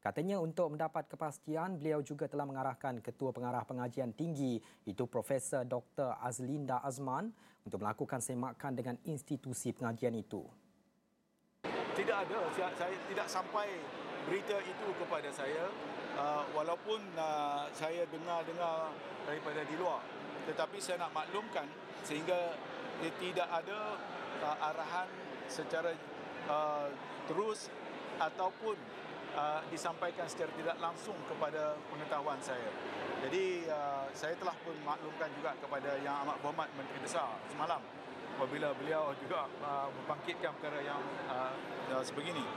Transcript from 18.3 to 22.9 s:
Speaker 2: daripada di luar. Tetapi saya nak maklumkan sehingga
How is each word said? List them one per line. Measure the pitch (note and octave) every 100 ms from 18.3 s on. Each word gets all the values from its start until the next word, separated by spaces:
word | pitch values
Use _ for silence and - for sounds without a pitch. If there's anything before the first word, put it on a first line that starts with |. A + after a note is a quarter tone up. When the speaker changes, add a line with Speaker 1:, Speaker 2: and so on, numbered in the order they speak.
| E3+ E3 E3+ E3+ D#3+ D#3+ D#3 - - C#3+
Speaker 2:
daripada | D3+ D3 D3+
di | D3 D#3+
luar. | F3+ C3+ - - - - -
Tetapi | D3+ D#3 G3+
saya | F#3+ F3 E3
nak |
maklumkan | D#3 D#3 F#3+ A3 F3+ D3 - - -
sehingga | - D3+ E3 F3+ F3 D3+ - - -